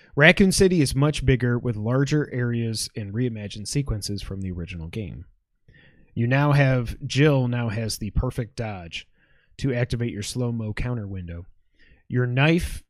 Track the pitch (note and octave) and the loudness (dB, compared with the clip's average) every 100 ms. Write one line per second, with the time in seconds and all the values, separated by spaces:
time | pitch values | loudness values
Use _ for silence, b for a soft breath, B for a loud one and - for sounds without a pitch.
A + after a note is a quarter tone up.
0 | B - D#3 F3+ F#3+ - F#3+ F3 C3+ C3+ | B 6 6 8 6 6 4 4 2 2
1 | D3 D3 C3+ B2+ B2 A#2+ B2 G#2+ G#2+ C3 | 2 2 2 2 2 0 -2 -4 0 0
2 | C#3 D3+ - B2+ A#2+ A#2 A#2 A2 - - | 2 0 0 -2 -2 -2 -4 -4 -6 -8
3 | G2+ G#2+ B2 A2 G2+ G#2+ G2+ C#3+ C#3 A2 | -6 -4 -4 -4 -10 -10 -6 -4 -2 -4
4 | - G2+ - F#2+ F#2+ F2 E2+ F2 D#2+ A2+ | -6 -8 -8 -8 -6 -6 -8 -10 -10 -8
5 | F#2 A#1 - _ _ _ _ b b b | -10 -12 -16 _ _ _ _ b b b
6 | b - A#2 C3+ D3 C#3+ C#3 B2+ A#2 - | b -4 0 2 4 4 4 2 -2 -6
7 | C#3 C3 D3+ C#3 B2 A#2+ A#2 A#2 A2+ - | -4 4 4 4 2 0 -2 -2 -4 -6
8 | G#2 - B2+ B2 A2 - A2 G2 E2+ - | -4 -2 -2 -4 -6 -6 -8 -8 -10 -14
9 | - _ _ _ _ - C#3+ A#2+ B2+ A#2 | -14 _ _ _ _ -6 -2 0 0 -2
10 | A#2+ F2+ G#2+ B2+ A#2+ A#2 A2 G#2 B2 A#2+ | -4 -4 -6 -4 -4 -2 -4 -4 -4 -4
11 | G2+ F#2+ E2+ E2+ F2 - _ b b b | -6 -8 -10 -12 -14 -20 _ b b b
12 | _ B2 B2 B2 D3+ E3+ - - | _ -2 0 2 4 4 0 -8